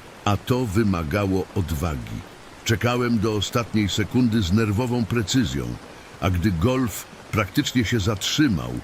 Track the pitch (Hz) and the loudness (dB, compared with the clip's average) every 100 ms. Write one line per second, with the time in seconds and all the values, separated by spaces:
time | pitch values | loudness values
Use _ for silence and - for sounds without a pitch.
0 | - - 104 101 - 127 127 92 107 90 | -20 -6 -2 0 0 -2 0 2 2 2
1 | 78 101 101 95 90 107 80 78 82 69 | 0 0 0 0 -2 -2 -2 -2 -2 -4
2 | 55 55 - - - - - 113 123 123 | -8 -10 -12 -18 -20 -10 -2 0 0 0
3 | 120 117 110 107 98 123 117 107 101 - | 2 2 2 0 0 -2 0 0 2 0
4 | 101 123 123 113 87 104 107 101 127 123 | 0 2 2 2 2 2 2 0 0 0
5 | 107 120 92 135 95 67 60 57 - - | 0 0 0 2 0 0 -4 -8 -12 -18
6 | - - 90 87 98 85 107 131 123 - | -18 -4 0 2 2 2 2 2 0 -4
7 | - - - 104 98 - 143 131 107 120 | -14 -16 -6 -2 0 0 0 2 2 2
8 | 95 104 - - 151 85 60 62 | 0 0 0 2 4 2 -2 -6